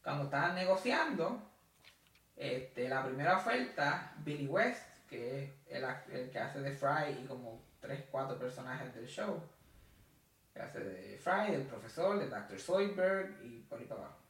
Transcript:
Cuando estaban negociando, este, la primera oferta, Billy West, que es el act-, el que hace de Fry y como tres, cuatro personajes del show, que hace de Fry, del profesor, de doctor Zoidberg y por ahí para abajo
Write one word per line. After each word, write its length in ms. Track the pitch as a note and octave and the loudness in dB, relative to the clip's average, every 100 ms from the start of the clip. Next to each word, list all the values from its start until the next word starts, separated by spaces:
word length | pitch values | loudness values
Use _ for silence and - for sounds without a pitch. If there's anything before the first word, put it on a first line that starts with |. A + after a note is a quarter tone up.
Cuando 200 | - C#3+ | 0 0
estaban 300 | C3+ C#3+ F3 | 2 2 2
negociando, 840 | F3+ F#3 F#3+ B3 - D#4+ F3 E3 B3 - - _ _ - - _ - _ | 2 4 6 6 4 4 2 2 0 -8 -20 _ _ -20 -20 _ -20 _
este, 540 | - B2+ B2+ B2+ B2 B2+ | -6 -2 -2 -4 -2 0
la 160 | C3 | 0
primera 320 | C3 C3+ D#3+ F#3 | 0 2 4 6
oferta, 760 | A3+ B3 - - C#3+ - - - | 4 2 0 2 2 2 -4 -8
Billy 300 | D3+ D3 C#3 | -6 -2 2
West, 340 | - A#3 - - - - | 4 4 2 -12 -20 -12
que 360 | A#2 A#2+ C#3 | -6 -4 -4
es 80 | C#3+ - - | -6 -10 -8
el 180 | C#3 | -4
act-, 240 | C3+ - - | -4 -4 -6
el 220 | B2+ B2+ | -6 -4
que 80 | - | -2
hace 200 | D3 C#3+ | -2 -2
de 120 | C#3 | -4
Fry 500 | C3+ C#3 D3+ D3 B2+ | 2 2 4 2 -2
y 40 | B2+ | -6
como 340 | B2 A#2 A2 - - | -8 -8 -12 -16 -14
tres, 240 | - C#3 - | -8 -8 -4
cuatro 260 | C3+ C3+ A#2+ | -2 -2 -2
personajes 560 | B2 - B2 B2+ B2 | -4 -6 -8 -6 -8
del 100 | A#2 | -10
show, 340 | A#2 - G#3 - D#3+ - - - - - - - _ _ _ | -10 -4 -2 -2 -6 -18 -20 -20 -20 -20 -20 -20 _ _ _
que 60 | - | -10
hace 200 | - - | -8 -6
de 380 | F#3+ - G3+ G3+ | -6 -8 -12 -4
Fry, 320 | F3 G3 G#3+ | 2 4 4
del 160 | C#3+ C#3 | 2 0
profesor, 500 | - - - E3 G3+ | -8 -8 2 4 4
de 120 | - | 0
doctor 300 | G2+ - G2 | -4 -8 -8
Zoidberg 760 | - F#3 G3+ F#3 F#3 F#3+ F#3+ - | 2 4 4 4 4 4 0 -8
y 160 | A#2+ - - | -14 -14 -12
por 100 | F#3+ | -12
ahí 60 | |
para 160 | - - | -8 -8
abajo 180 | - - | -8 -14